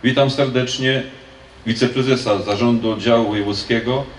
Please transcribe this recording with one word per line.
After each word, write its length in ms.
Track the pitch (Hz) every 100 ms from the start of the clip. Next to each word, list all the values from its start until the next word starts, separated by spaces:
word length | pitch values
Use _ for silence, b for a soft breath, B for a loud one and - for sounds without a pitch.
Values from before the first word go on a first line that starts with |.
Witam 260 | 127 123 135
serdecznie 720 | 139 135 123 123 - 131 135 127 - - - - - 113
wiceprezesa 760 | 117 123 135 131 123 113 101
Zarządu 500 | 101 104 120 117 110
Oddziału 360 | 101 110 117 107
Wojewódzkiego 760 | 104 101 98 - 117 117 131 139